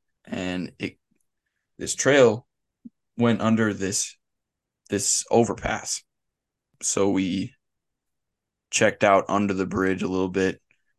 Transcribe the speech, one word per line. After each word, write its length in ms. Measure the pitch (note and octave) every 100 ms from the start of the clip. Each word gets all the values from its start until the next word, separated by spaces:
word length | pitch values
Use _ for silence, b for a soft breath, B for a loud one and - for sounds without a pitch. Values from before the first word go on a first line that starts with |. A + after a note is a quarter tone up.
| _ _ -
and 480 | G2 F#2 F2+ E2+ -
it, 200 | - - _ _ _ _ _ _ _ -
this 180 | - -
trail 520 | C#3+ C#3+ A#2+ G#2+ - _ _ _ - _ _ -
went 240 | A#2 G#2+
under 320 | A2 A2 A2
this, 440 | F#2+ F#2+ A2 - - _ _ _ _ _ _ -
this 360 | G2+ - - -
overpass. 760 | A2+ A#2 - - A2 - - _ _ _ _ _ _ _ _
So 280 | - - G2+
we 420 | F#2+ F#2+ F#2+ A2+ _ _ _ _ _ _ _ _ _ _ _ -
checked 320 | - G#2+ -
out 220 | G#2 G2 -
under 260 | G2+ G2+
the 120 | F#2+ F2+
bridge 360 | F#2 F#2+ F#2
a 60 | G2+
little 220 | F#2 F#2+
bit, 320 | F#2+ F#2+ - _ _ _